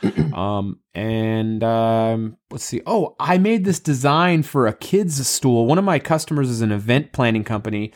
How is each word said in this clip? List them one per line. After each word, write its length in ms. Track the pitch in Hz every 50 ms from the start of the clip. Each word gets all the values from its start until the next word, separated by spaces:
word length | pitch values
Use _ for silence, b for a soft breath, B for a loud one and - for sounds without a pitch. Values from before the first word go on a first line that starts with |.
<clears throat> 160 | b - - - - 151 135 -
Um, 440 | 92 101 104 101 101 101 - - _ _ -
and, 680 | 87 104 110 113 113 110 110 110 110 110 110 110 110 113
um, 760 | 113 113 113 113 113 113 113 113 113 113 113 110 110 107 _ _ -
let's 120 | - 113 -
see. 160 | - - 117 -
Oh, 300 | - 220 220 170 - - -
I 180 | 143 156 180 185
made 260 | 190 214 226 226 185
this 140 | 196 175 -
design 640 | - 156 147 127 131 143 143 160 175 180 175 160 143
for 240 | - - 139 123 107
a 60 | 107
kids' 520 | - - - - 196 208 175 151 139 131 -
stool. 380 | - - - 135 120 117 117
One 120 | 117 147 180
of 40 | 196
my 140 | 196 170 139
customers 500 | - - 165 156 - - 160 147 139 127
is 120 | 120 113
an 100 | 113 107
event 400 | 104 104 101 113 120 139 151 -
planning 320 | - - 127 117 113 110 104
company, 500 | - 117 104 - 107 104 104 104 107 B